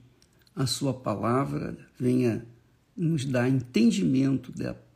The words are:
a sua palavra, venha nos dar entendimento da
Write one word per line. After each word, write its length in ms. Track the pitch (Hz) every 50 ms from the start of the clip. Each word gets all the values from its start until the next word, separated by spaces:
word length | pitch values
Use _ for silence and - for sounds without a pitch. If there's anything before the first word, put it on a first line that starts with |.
| - - _ _ _ _ _ _ _ _ _
a 100 | - 139
sua 260 | 127 - - 143 135
palavra, 880 | 123 - - 117 107 101 104 113 120 135 139 143 143 147 - - - - - - _
venha 480 | - 127 127 127 127 123 117 107 110 - - - - _ _ _ _ _ _ _
nos 280 | - 175 156 165 147 127
dar 240 | 139 127 123 120 127
entendimento 1000 | 135 135 123 - - 208 226 233 185 190 185 156 131 131 135 135 135 - - -
da 240 | - - - 62 - - - _ _